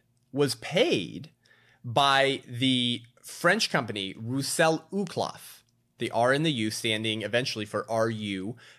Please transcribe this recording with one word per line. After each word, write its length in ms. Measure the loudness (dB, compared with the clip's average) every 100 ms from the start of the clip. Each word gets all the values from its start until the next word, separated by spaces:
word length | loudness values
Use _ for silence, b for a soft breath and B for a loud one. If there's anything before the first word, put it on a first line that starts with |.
| _ _ _
was 240 | 0 0 0
paid 760 | -2 2 2 2 -2 -8 -14 _ b b b b
by 600 | -4 2 4 6 4 2 -6
the 540 | 0 2 2 2 -2 -8 _
French 480 | -18 0 2 2 2
company 460 | 0 -2 -4 -6 -6
Roussel 680 | -4 -4 -2 2 2 2 -2
Uclaf, 720 | -6 -4 -2 -4 -6 -16 -20 _ _ _ -8
the 140 | -4
R 200 | 2 4
and 140 | 4 2
the 60 |
U 200 | 0 -2
standing 520 | -2 0 0 0 -2
eventually 420 | -2 -2 -2 -4 -4
for 200 | -6 -2
R 180 | 0 0
U 460 | 0 -4 -4 -6 -10 B